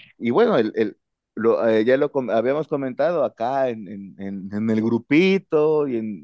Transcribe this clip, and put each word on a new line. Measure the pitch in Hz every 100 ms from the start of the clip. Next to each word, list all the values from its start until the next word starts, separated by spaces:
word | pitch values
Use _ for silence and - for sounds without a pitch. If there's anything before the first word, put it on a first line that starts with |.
| - -
Y | 117
bueno, | 139 240 170
el, | 110 -
el, | 107 - _ _ _ -
lo, | 110 110 113
eh, | 110 117
ya | 131
lo | 147
com-, | 143 123
habíamos | 110 120 147 151
comentado | 147 135 123 151 175
acá | 123 - 117 135 131
en, | 113 98
en, | 104 98 -
en, | 98 98 95
en | 101 113
el | 110
grupito | 110 113 - 147 190 196 - 156 151 151 147
y | 117
en, | 110 95